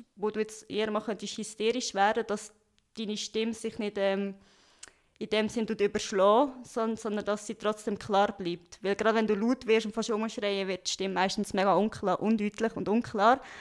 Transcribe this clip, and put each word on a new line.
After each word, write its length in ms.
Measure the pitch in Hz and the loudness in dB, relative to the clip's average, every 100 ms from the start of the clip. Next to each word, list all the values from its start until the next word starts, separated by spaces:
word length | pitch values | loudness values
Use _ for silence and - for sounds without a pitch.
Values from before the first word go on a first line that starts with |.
| - - | -20 -6
wo 140 | 208 | -4
du 100 | 208 | -2
jetzt 300 | 214 - - | -4 -8 -8
eher 220 | 202 220 | -4 -2
mal 100 | 214 | -2
könntest 360 | 220 202 208 - | -4 -6 -8 -8
hysterisch 560 | 208 - 220 240 - | -10 -2 0 0 -2
werden, 320 | 190 202 226 220 | 2 2 2 -2
dass 240 | 208 - - _ _ _ - | -4 -6 -20 _ _ _ -10
deine 180 | 214 208 | -6 -6
Stimme 380 | - 220 226 | -4 -2 -2
sich 260 | 220 226 220 | -4 -6 -6
nicht, 180 | 208 208 | -4 0
ähm, 380 | 196 196 196 196 _ _ _ _ - _ _ - | 0 0 -2 -6 _ _ _ _ -20 _ _ -12
in 80 | 214 | -2
dem 180 | 214 214 | 0 0
Sinn 180 | 233 220 | -2 -2
tut 140 | 214 | 0
überschlagen, 720 | 202 208 - 196 196 226 277 254 | 0 0 -2 4 6 6 4 -2
son-, 320 | 240 240 226 220 | -8 -4 -2 -4
sondern 300 | 220 208 202 | -4 -4 -2
dass 200 | 208 - | -4 -6
sie 100 | 208 | -4
trotzdem 440 | 208 214 233 202 | -4 -2 -4 -6
klar 320 | - 196 208 | 2 4 4
bleibt. 480 | 202 175 170 - - | 0 -6 -6 -10 -6
Weil 140 | 190 196 | -2 0
gerade 220 | 214 220 | 2 2
wenn 100 | 214 | 2
du 80 | 208 | 2
laut 320 | 226 254 247 | 0 0 2
wirst 180 | 220 220 | 2 2
und 60 | |
fast 160 | 226 214 | -4 -2
rumschreien, 600 | 214 220 240 202 196 190 | -2 -4 -2 -2 0 -2
wird 180 | 185 - | -4 -4
die 40 | |
Stimme 220 | - 190 | -4 -2
meistens 400 | 185 190 208 202 | 0 0 0 -2
mega 200 | 196 196 | 2 4
unklar, 480 | 175 214 - 196 180 | 4 2 0 0 2
undeutlich 520 | 208 226 208 - 233 - | 2 2 0 -2 -2 -2
und 100 | 180 | 0
unklar. 540 | 220 - 214 214 262 - - | 0 0 4 6 4 0 -16